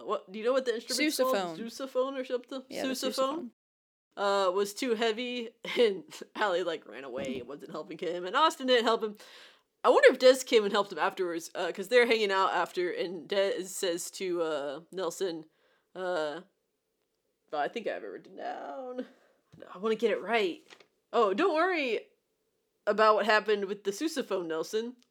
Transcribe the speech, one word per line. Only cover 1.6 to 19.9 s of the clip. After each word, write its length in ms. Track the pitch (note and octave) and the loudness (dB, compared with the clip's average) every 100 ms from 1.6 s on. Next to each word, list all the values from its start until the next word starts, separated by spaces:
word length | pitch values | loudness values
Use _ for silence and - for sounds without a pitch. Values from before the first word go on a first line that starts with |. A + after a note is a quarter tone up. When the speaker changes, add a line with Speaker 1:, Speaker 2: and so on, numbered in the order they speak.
| A#3 - C4+ B3+ C4 C4+ | -12 -10 -6 -2 -2 -4
Speaker 1:
or 40 | B3+ | -6
something? 360 | B3 B3 C4 C4 | -6 -6 -12 -10
Speaker 2:
Yeah, 140 | - | -6
the 60 | C4 | -4
Speaker 1:
Sousaphone? 240 | C4 C4 C4+ | -4 -4 -2
Speaker 2:
sousaphone. 340 | C4+ D#4+ A#3+ _ _ _ _ _ _ - | -2 -2 -8 _ _ _ _ _ _ -4
Speaker 1:
Uh, 360 | G3+ G3+ F#3+ | 0 2 2
was 220 | F#3 G3+ | 0 -2
too 200 | - C4 A3 | -2 -2 0
heavy, 540 | A#3 A3 B3 B3 A3+ - | 0 0 -4 -6 -8 -12
<laughs> 160 | F3 - | -4 2
and 240 | A3+ F#3 - - - - | 2 2 -8 -16 -12 -4
Allie, 280 | G#3 F3 | 0 0
like, 240 | F3 D#3+ - | -2 -4 -8
ran 160 | A2 | -16
away 360 | C3+ B2 C3+ B2+ | -10 -8 -6 -8
and 80 | A#2+ | -8
wasn't 240 | D3 - | -14 -12
helping 260 | D#3+ F3+ D#3+ | -12 -12 -8
him, 280 | F3 F3 F3+ | -6 -6 -2
and 100 | B3+ | 2
Austin 320 | D#4+ D#4+ B3+ | 2 2 2
didn't 180 | B3 A#3 | 4 4
help 180 | A3+ | 2
him. 120 | G#3+ G#3 - - - _ _ _ | -2 -8 -20 -20 -20 _ _ _
I 60 | A3+ | 6
wonder 200 | F#4 C#5+ | 10 8
if 60 | C4 | 10
Des 260 | B3+ C4 - | 8 8 6
came 180 | A#3 | 4
and 80 | G3+ | 4
helped 220 | G#3 G3+ | 2 0
him 60 | D#3 | 0
afterwards, 520 | F#3 F#3+ F3+ E3+ - - | -2 0 -4 -4 -8 -6
uh, 140 | F3 | -4
'cause 160 | E3+ F#3+ | -4 2
they're 160 | B3 A#3 | 4 6
hanging 260 | A3+ G3+ | 4 2
out 200 | F#3+ F#3+ | 2 2
after, 360 | E3 F3 F#3 F3 | 2 -2 -2 -4
and 360 | C#3 E3+ F3+ D#3 | -2 -6 -6 -4
Des 360 | G3+ G3 - F#3 | 0 0 0 -6
says 440 | - F#3 F3 - | -4 -4 -4 -6
to, 300 | - F#3+ F3 | -8 -4 -2
uh, 380 | D#3+ D3 C#3+ C#3+ E3+ | -2 -2 -6 -10 -12
Nelson, 500 | F3+ E3+ - F#3+ D#3+ D#3+ _ _ _ _ F3 | -6 -6 -2 -4 -4 -12 _ _ _ _ -8
uh, 460 | F#3 E3 D3+ D#3+ F#3+ _ _ _ _ _ _ _ _ _ - | -4 -2 -4 -6 -14 _ _ _ _ _ _ _ _ _ -8
oh, 60 | D3+ | -4
I 100 | C#3+ | -4
think 200 | A#3 D#3+ | -4 -6
I 60 | |
have 100 | F2+ | -8
it 40 | G2+ | -10
written 300 | G#2+ F#3 F#3+ | -14 -16 -12
down. 680 | - - C4+ C#4 B3+ B3+ A3+ _ _ _ _ - - | -10 -10 -10 -12 -12 -10 -12 _ _ _ _ -20 -20
I 40 | F3+ | -6
wanna 160 | A3 | -4